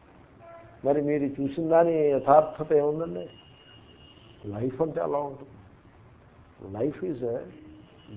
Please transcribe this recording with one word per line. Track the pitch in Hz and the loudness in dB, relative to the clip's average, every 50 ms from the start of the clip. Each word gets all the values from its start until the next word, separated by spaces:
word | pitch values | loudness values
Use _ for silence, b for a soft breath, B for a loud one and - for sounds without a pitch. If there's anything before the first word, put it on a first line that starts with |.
| - - - - - - - - - - - - - - - - - | -20 -20 -20 -20 -20 -20 -20 -20 -20 -20 -20 -20 -20 -20 -12 -4 0
మరి | 135 143 151 | 0 2 2
మీరు | 143 147 147 147 143 139 135 135 | 2 0 0 0 0 -2 -2 -2
చూసిన | 139 135 139 170 165 160 | -4 -4 -2 -2 0 4
దాని | 165 165 170 170 165 | 6 6 6 6 4
యథార్థత | 156 151 147 139 127 - 135 143 156 156 - - - 151 - 160 | 2 2 2 2 2 6 6 8 8 6 4 0 -6 -2 2 2
ఏముందండి? | 147 143 147 151 160 170 170 175 180 170 156 - - - - - - - - - - - - - - - - - - - - - - - | 4 4 2 0 -2 -4 -6 -8 -10 -10 -12 -16 -20 -20 -20 -20 -20 -20 -20 -20 -20 -20 -20 -20 -20 -20 -20 -20 -20 -20 -20 -20 -16 -12
లైఫ్ | 104 101 107 123 135 135 135 | -10 -6 -4 -4 -2 -2 0
అంటే | 160 156 143 165 | -2 -2 -2 -2
అలా | 170 156 143 | -2 -2 -2
ఉంటుంది. | 143 147 143 135 131 139 - - - - - - - - - - - - - - - - - - - - - - - 98 95 | -2 -4 -4 -8 -12 -16 -20 -20 -20 -20 -20 -20 -20 -20 -20 -20 -20 -20 -20 -20 -20 -20 -20 -20 -20 -20 -20 -20 -18 -14 -10
Life | 98 107 127 151 143 - 185 | -6 -4 -2 -2 -4 -4 -6
is | 180 147 120 123 | -6 -6 -4 -4
a | 117 117 - - - - - - - - - - - - - - - 107 | -4 -4 -6 -8 -10 -16 -20 -20 -20 -20 -20 -20 -20 -20 -20 -20 -18 -16